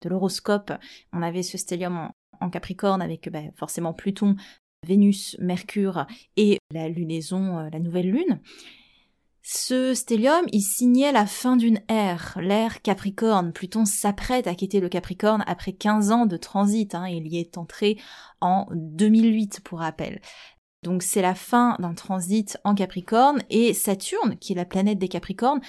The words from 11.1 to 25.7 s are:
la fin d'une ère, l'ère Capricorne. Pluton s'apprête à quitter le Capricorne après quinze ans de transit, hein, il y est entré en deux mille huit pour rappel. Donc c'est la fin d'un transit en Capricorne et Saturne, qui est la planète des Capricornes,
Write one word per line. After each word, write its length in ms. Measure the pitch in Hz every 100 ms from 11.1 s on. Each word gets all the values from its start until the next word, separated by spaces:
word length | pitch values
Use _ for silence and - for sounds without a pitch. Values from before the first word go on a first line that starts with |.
la 140 | 254 208
fin 320 | - 254 254
d'une 240 | 226 220 -
ère, 500 | 220 196 170 - -
l'ère 440 | 175 208 226 -
Capricorne. 680 | - 196 202 190 226 202 175
Pluton 320 | - 185 220 214
s'apprête 600 | - 208 202 - 254 240
à 80 |
quitter 260 | 180 196 202
le 80 | 180
Capricorne 560 | 180 - 180 214 214 -
après 260 | 175 -
quinze 380 | 196 208 214 208
ans 160 | 233 226
de 100 | 165
transit, 560 | - 196 202 220 202
hein, 140 | 170 185
il 180 | 170 156
y 140 | 170
est 180 | 170 180
entré 400 | 165 - 208 214 - - - -
en 280 | 180 185 196
deux 380 | 165 160 156 214
mille 240 | 220 226
huit 260 | 220 208 -
pour 180 | - 165
rappel. 420 | 160 160 - - - - - _ _ _
Donc 180 | 170 180
c'est 220 | - 208
la 100 | 180
fin 420 | 185 - 240 240 -
d'un 160 | 175 170
transit 600 | - 190 175 214 202 -
en 120 | 202 202
Capricorne 680 | 190 185 - 220 269 277 -
et 240 | 220 233
Saturne, 640 | 208 - 190 - 415 254 -
qui 160 | -
est 20 | 180
la 100 | 175
planète 340 | 190 202 202
des 100 | 185
Capricornes, 520 | 170 - 185 247 285 -